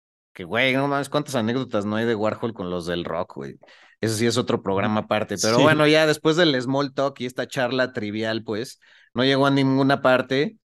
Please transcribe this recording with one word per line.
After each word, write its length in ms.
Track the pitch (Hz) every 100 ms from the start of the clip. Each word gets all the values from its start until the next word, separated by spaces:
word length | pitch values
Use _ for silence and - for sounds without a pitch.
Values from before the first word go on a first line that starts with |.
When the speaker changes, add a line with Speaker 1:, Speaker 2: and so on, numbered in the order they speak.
| _ _ _
Speaker 1:
que, 100 | -
güey, 300 | 85 110 131
no 140 | 131 143
mames, 200 | 139 135
cuántas 280 | 147 147 131
anécdotas 480 | 110 127 131 107
no 120 | 104 107
hay 80 |
de 120 | 117 107
Warhol 360 | 107 104 120
con 160 | 107 90
los 180 | 90 85
del 180 | 87
rock, 320 | 82 82 92 -
güey. 220 | 69 - - - - -
Eso 160 | 110 107
sí 100 | 117
es 120 | 117
otro 240 | - 113
programa 400 | 95 98 104 107
aparte. 340 | - 107 107 98
Pero 180 | 110 120
Speaker 2:
Sí. 40 |
Speaker 1:
bueno, 240 | 147 151 151
ya 200 | 156 156
después 300 | 151 160 156
del 240 | 165 131
small 320 | 123 139 139
talk 260 | 139 139 139
y 60 | 123
esta 200 | 127 120
charla 460 | 139 120 127 127
trivial, 500 | 120 104 107 110 113
pues, 380 | 113 104 127 - _ _ _
no 80 | 117
llegó 240 | 135 135 139
a 40 |
ninguna 520 | 139 135 135 135 139
parte 560 | 139 127 127 135 160 -